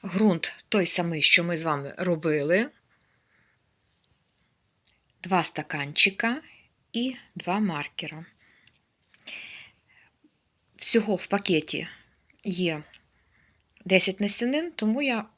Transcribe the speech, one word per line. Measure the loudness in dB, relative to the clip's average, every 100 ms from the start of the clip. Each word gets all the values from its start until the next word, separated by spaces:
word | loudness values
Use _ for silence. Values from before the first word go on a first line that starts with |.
Ґрунт | -4 4 4 4 -2 -8 -2
той | 0 0
самий, | 0 -2 2
що | 4 4
ми | 2 -2
з |
вами | 0 -2 -2 -4
робили. | 0 0 2 0 4 2 2 _ _ _ _ _ _ _ _ _ _ _ _ _ _ _ _ _ _ _ _ _ _ _ _ _
Два | 0 0
стаканчика | 0 -6 -8 -6 -6 2 2 4 -2 -2 -8 -20 _ _ _
і | -4 -4 -6 -14
два | -10 -4 0
маркера. | 0 -2 -6 -10 -10 -12 -16 _ _ _ _ _ _ _ _ _ -16 -16 -16 -18 -20 _ _ _ _ _ _ _ _ _ _ -8
Всього | 2 2 2
в | -2 0
пакеті | -2 2 0 0 -6 -8 -14 _ _ _ _
є | -8 -2 -2 -2 -10 -20 _ _ _ _ _ _ _ _ 2
десять | 4 4 -2
насінин, | -4 -2 -2 0 -2
тому | -2 0 0
я | 0 -2 -6